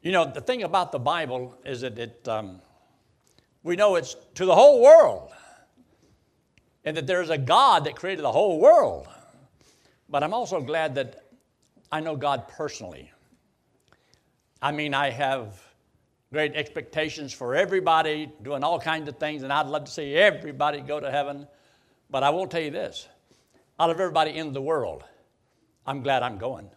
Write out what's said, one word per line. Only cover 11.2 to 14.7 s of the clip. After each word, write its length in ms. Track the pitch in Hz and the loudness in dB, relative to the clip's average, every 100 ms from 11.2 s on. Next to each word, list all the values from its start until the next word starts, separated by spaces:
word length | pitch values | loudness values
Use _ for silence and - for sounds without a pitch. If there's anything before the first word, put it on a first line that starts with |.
| _ _ _ _ _ _ _ | _ _ _ _ _ _ _
I 80 | 156 | -8
know 160 | 160 151 | -8 -6
God 320 | 143 139 - | -4 -4 -6
personally. 640 | - 151 - 95 71 - _ _ _ _ _ _ _ _ _ _ _ _ _ _ _ | -12 -12 -10 -18 -18 -20 _ _ _ _ _ _ _ _ _ _ _ _ _ _ _
I 80 | 139 | -8